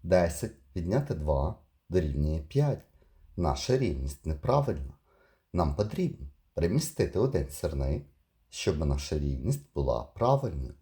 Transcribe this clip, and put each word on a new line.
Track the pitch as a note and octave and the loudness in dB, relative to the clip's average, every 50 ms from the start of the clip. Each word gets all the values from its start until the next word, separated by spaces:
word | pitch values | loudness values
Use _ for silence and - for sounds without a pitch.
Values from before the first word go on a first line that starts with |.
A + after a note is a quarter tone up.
| - | 2
Десять | F2 F#2 F2+ F2 E2+ - - - - - _ _ _ - | 4 4 6 6 4 0 -4 -6 -8 -8 _ _ _ -8
відняти | F#2+ E2+ F2 G2+ C3+ C#3+ - - | -6 -2 0 0 0 0 -2 -4
два | D#2+ D2 D2+ D2 C2+ C#2 F2 A2 - _ _ _ _ _ _ | -4 0 0 2 2 0 -2 -4 -8 _ _ _ _ _ _
дорівнює | F2 F#2 E2 D2+ C#2 C#2+ D2 D2+ D#2 D#2+ | 0 2 2 2 0 0 0 0 0 -2
п'ять. | D2+ - - C3+ D3 C#3+ B2+ - - _ _ _ _ _ _ _ - - - | -4 -2 0 2 2 2 0 -4 -8 _ _ _ _ _ _ _ -20 -14 -4
Наша | - F2 D#2+ C2+ - - - B2+ | -2 0 0 0 0 0 0 2
рівність | C3+ C3+ F#2+ C#2+ C2 C2 C#2+ C#2+ - _ | 2 2 0 -2 -2 -4 -6 -6 -6 _
неправильна. | D#2+ D2+ D2 - - B2+ D3 C#3+ B2+ F#2 C#2+ C#2+ C2+ - _ _ _ _ _ _ _ _ _ _ _ - | -4 -4 -2 0 2 2 2 2 2 -2 -4 -6 -10 -12 _ _ _ _ _ _ _ _ _ _ _ 0
Нам | F2+ E2 D2+ C#2+ | 0 2 2 2
потрібно | - G#2 G#2+ - - F3+ D#3 - - C#2 C#2 - _ _ _ _ | 0 -2 -2 0 -2 -2 -2 -4 -8 -14 -16 -16 _ _ _ _
перемістити | - E2 E2+ G2+ C#3+ - - - - - - - F#2 | -2 0 2 2 0 0 -2 0 0 0 0 2 0
один | A2+ C#3 C#3 E2+ C#2+ - | 0 2 2 0 -2 -2
сірник, | - - - D#2+ D2+ C#2 C2+ C2+ C#2+ B2+ C#3+ - _ _ _ _ _ _ _ _ | -6 -6 -4 -4 -2 0 0 0 -2 -2 -4 -10 _ _ _ _ _ _ _ _
щоб | - - - G#2 E2+ D2+ D#2+ | -12 -2 0 0 0 2 2
наша | C#2+ C#2 C#2+ C#2+ - E2 D2+ | 2 0 0 -2 -2 -2 -2
рівність | C#2+ C#2+ C#2 B1+ C2 F#2+ C#3+ - - _ _ | 0 0 -2 -2 -2 -2 -2 -2 -6 _ _
була | E2 C#2 C2 A#1+ A#1 A#1+ | -2 0 0 0 0 -2
правильною. | - _ - A2+ B2 C#3 C3+ C3+ A2 D#2+ C#2 C2 - - _ | -8 _ 0 2 2 2 2 0 -4 -6 -6 -8 -8 -10 _